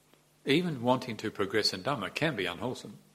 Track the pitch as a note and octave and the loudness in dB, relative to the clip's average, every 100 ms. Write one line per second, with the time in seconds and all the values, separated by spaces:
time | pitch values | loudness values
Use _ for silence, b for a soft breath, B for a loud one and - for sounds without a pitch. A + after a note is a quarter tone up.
0 | _ _ _ _ - D3 F3+ C3 A#2+ B2+ | _ _ _ _ 2 4 4 0 2 2
1 | B2+ G#2 G#2+ - G2 A2 - F#2+ A2+ C#3 | 0 -6 -4 -2 0 2 2 0 -2 -2
2 | F#2 - D#3+ A#2+ F2 E2+ B2 A#2 - - | -2 0 0 0 -2 -2 -4 -6 -10 -16
3 | - | -20